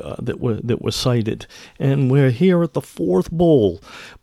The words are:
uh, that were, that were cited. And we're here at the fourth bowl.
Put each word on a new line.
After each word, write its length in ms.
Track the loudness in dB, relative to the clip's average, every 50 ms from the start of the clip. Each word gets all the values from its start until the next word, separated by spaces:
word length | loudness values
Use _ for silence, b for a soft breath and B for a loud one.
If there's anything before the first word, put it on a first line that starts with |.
| -12
uh, 140 | -12 -10 -10
that 200 | -8 -8 -8 -4
were, 200 | -4 -4 -4 -4
that 200 | -4 -4 -4 -4
were 100 | -4 -6
cited. 560 | -6 -4 -2 -2 0 0 -2 -4 -6 -8 -10 -18 B B B B B B
And 320 | -2 -2 0 0 0 2
we're 180 | 2 4 4 2
here 320 | 2 2 2 2 4 2
at 120 | 0 -2 -4
the 80 | -6
fourth 500 | -10 -10 -8 -6 -4 0 0 0 0 -2
bowl. 500 | 0 2 4 6 6 6 4 2 0 -2 B B B B B B B B